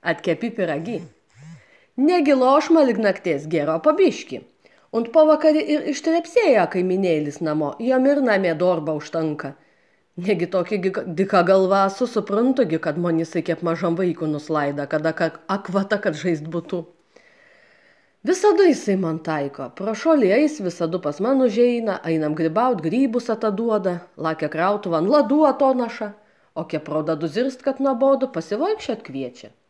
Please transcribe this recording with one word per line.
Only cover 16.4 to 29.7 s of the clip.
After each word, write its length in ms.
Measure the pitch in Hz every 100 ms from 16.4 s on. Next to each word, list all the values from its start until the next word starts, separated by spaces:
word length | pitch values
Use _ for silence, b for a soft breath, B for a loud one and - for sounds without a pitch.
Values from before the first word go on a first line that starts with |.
| 151
būtų. 340 | 170 170 175 165 _ b b b b b b b b b b b b
Visada 460 | - 370 415 359 370
jisai 260 | 262 - 190
man 240 | 170 160
taiko. 480 | 160 156 143 - 131 -
Pro 160 | 196
šolį 400 | 214 320 311 202
eis, 260 | 214 302 302
visada 400 | 185 - 165 175
pas 200 | 147 147
man 240 | 214 269
užeina, 560 | 254 208 247 240 226 185 165
einam 280 | 160 151 156
grybaut, 440 | 160 160 254 220
grybus 480 | 160 233 269 233 240
ataduoda, 680 | 220 220 196 233 214 185 175 - -
lakia 320 | 160 156 151
krautuvan 600 | 156 180 208 202 165 180
ladų 320 | 294 208 294 302
atonaša, 640 | 269 269 254 247 - 208 202 b b b
o 100 | -
kiek 200 | - 156
proda 320 | 151 151 151 160
duzirst, 460 | 165 165 262 262
kad 160 | 285 262
nuobodu, 480 | 269 247 269 269 262
pasivaikščiot 720 | 170 - 208 349 427 - 214 -
kviečia. 440 | 135 127 - 107 _ _